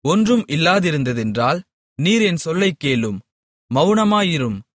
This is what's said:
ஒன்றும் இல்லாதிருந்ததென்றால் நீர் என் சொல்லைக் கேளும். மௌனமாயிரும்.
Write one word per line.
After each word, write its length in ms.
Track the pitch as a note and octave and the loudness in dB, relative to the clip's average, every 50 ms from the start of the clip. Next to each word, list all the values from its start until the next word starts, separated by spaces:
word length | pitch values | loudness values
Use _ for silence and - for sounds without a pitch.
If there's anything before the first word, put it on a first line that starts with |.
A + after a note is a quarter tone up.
ஒன்றும் 440 | - C#3 F3 G#3+ A3 G#3 B3 A#3 - | 0 0 2 2 2 2 2 0 0
இல்லாதிருந்ததென்றால் 1120 | - C#3+ D#3 D#3+ F3 F#3 G3+ F3 F3 D3+ D3 C3 B2+ A#2+ A#2 A2 A2 G#2 A#2 A#2 B2+ D#3 F3+ - _ _ _ _ _ _ | -2 -4 0 2 2 2 2 0 0 -2 -2 -2 -2 -2 -2 -4 -4 -2 0 0 0 -2 -2 -6 _ _ _ _ _ _
நீர் 260 | - C#3+ F3+ A3 A#3 | -4 0 0 2 2
என் 140 | G#3+ G3 F3 | 2 0 0
சொல்லைக் 440 | D#3 - E3 D#3+ F3+ G3 F#3+ D#3 _ - | -2 -4 -4 -2 0 0 -2 -2 _ -4
கேளும். 360 | C#3 C3 A#2+ A2+ G#2+ G2+ F#2+ - _ _ _ _ _ _ _ _ _ A#2+ | -2 -2 0 -2 -4 -6 -8 -12 _ _ _ _ _ _ _ _ _ 0
மௌனமாயிரும். 840 | C3+ D#3+ F#3+ G#3+ A3 A3 G#3 G#3 G#3 G3+ F3+ E3 D3 B2+ A#2 G#2 G2 - _ | 2 2 4 4 2 2 2 2 2 0 0 -2 -2 -2 -4 -4 -8 -10 _